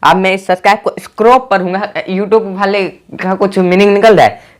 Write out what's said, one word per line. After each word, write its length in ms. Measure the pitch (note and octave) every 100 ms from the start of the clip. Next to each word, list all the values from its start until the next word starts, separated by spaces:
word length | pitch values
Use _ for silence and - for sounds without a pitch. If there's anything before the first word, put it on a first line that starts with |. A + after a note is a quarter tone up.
अब 160 | D3 F3
मैं 160 | F#3+
इस 120 | F#3+ F#3+
सब्सक्राइब 320 | F#3 G3+ G#3
को 120 | - -
स्क्रॉप 500 | - - A3+ B3+ B3+
पढ़ूंगा, 300 | G3 F3+ F#3 G#3 - -
YouTube 480 | F#3+ G3+ A3 G3 F#3+
वाले 300 | G3+ G3+ F#3 - _ -
का 140 | F3+ F#3+
कुछ 240 | G3 G3
मीनिंग 340 | F3+ F3+ G3+
निकल 220 | G3+ A3 F#3+
रहा 100 | A#2
है। 160 | - -